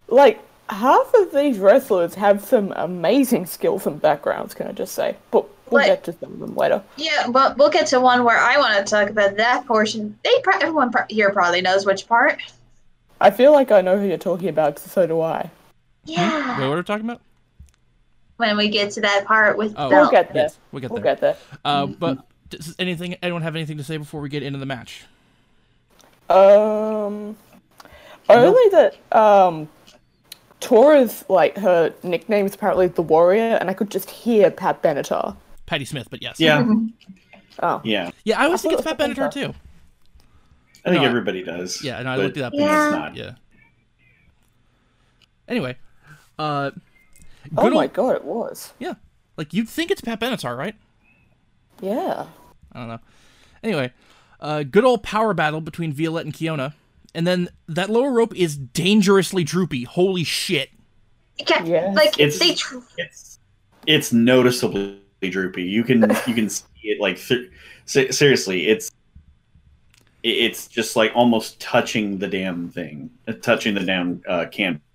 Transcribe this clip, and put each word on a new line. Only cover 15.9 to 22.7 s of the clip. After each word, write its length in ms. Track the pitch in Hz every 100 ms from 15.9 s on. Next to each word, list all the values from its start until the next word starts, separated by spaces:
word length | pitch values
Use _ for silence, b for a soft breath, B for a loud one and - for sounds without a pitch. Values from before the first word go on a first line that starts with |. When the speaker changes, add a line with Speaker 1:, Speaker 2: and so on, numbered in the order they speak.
| _
Speaker 2:
Yeah. 520 | - 320 190 311 269 233
Speaker 3:
Wait, 80 | 135
what 60 |
are 20 | 160
we 60 |
talking 200 | 180 208
about? 160 | 220 233 _ _ _ _ - _ _ _ _ _ _ -
Speaker 2:
When 200 | 226 208
we 120 | 208
get 240 | 208 202
to 80 | 214
that 240 | 208 202 196
part 320 | 220 208 -
with 140 | 214 214
Speaker 3:
Oh, 140 | 135
Speaker 2:
Belt. 120 | -
Speaker 1:
We'll 80 | -
get 200 | 214 165
there. 120 | 156
Speaker 3:
yes, 140 | 151 - _
we'll 100 | 143
get 120 | 123
Speaker 1:
We'll 100 | 113
Speaker 3:
there. 120 | 131 -
Speaker 1:
get 40 |
there. 160 | 143 151 B 147
Speaker 3:
Uh, 220 | 147 143 143
Speaker 4:
Mm-hmm. 80 |
Speaker 3:
but 240 | - 175 135 - _ _
does 260 | - 156